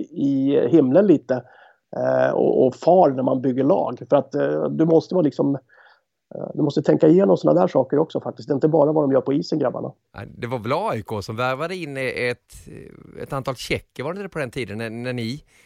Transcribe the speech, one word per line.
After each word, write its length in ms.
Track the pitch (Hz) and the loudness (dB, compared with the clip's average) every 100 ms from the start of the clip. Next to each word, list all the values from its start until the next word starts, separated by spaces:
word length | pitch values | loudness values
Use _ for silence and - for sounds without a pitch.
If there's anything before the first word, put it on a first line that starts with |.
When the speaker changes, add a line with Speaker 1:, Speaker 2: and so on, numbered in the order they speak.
| - | -8
Speaker 1:
i 560 | - 143 135 139 139 123 | -4 -2 0 2 2 4
himlen 400 | 165 131 156 208 | 4 4 4 6
lite, 360 | 147 - 127 - _ _ _ _ 123 | 4 2 -6 -6 _ _ _ _ -4
eh, 340 | 127 131 131 | -2 2 2
och, 340 | - 131 - 131 | 2 2 4 2
och 80 | - | 2
far 340 | 160 185 156 | 4 6 4
när 140 | 131 | 2
man 180 | 131 131 | -2 0
bygger 220 | 131 123 | -2 0
lag. 380 | 135 196 - 123 - | 2 2 0 -8 0
För 60 | 143 | 0
att, 200 | - 143 | 0 -4
eh, 280 | 143 151 | -2 -2
du 220 | 151 147 165 | -4 0 4
måste 300 | 160 - 180 | 4 2 0
vara 60 | |
liksom, 320 | 156 - 143 135 _ _ _ _ _ _ _ - | 0 0 -2 -2 _ _ _ _ _ _ _ -14
eh, 140 | - | -10
du 80 | - | -4
måste 180 | 143 151 | -2 -2
tänka 260 | 151 151 156 | 0 4 6
igenom 300 | 180 196 175 | 6 6 2
såna 160 | 151 160 | 4 2
där 60 | 180 | 2
saker 320 | 139 131 143 | 0 0 0
också 220 | 160 147 | -2 -4
faktiskt. 260 | 131 - - | -8 -12 -6
Det 40 | |
är 40 | 139 | 0
inte 120 | 160 | 2
bara 240 | 151 147 | 4 2
vad 120 | 156 | 2
de 80 | 143 | 2
gör 100 | 131 | 0
på 120 | 131 | 0
isen, 260 | 139 175 160 | -4 -2 -2
grabbarna. 320 | 131 - 135 - _ - | -2 -4 -10 -12 _ -18
Speaker 2:
Nej, 120 | - - | -18 -10
det 100 | 117 | -8
var 120 | 123 | -6
väl 140 | 104 | -4
A 220 | 156 214 120 | -4 -2 -6
I 60 | |
K 200 | - 107 | -6 -8
som 140 | 95 110 | -8 -6
värvade 400 | 127 131 170 190 | -4 -4 -6 -8
in 220 | 151 135 | -10 -8
ett, 560 | 127 87 123 120 _ - - - - - - - | -6 -4 -6 -6 _ -20 -20 -20 -20 -20 -20 -16
ett 120 | - | -10
antal 220 | 139 135 131 | -8 -8 -10
tjecker, 480 | - 131 - - | -6 -6 -8 -10
var 100 | 135 | -10
det 40 | 190 | -8
inte 60 | 196 | -10
det 20 | |
på 60 | 160 | -10
den 120 | 127 | -8
tiden, 260 | 135 101 107 | -8 -8 -8
när, 120 | 113 | -10
när 240 | 113 123 | -8 -8
ni 300 | 123 113 147 _ _ | -6 -6 -8 _ _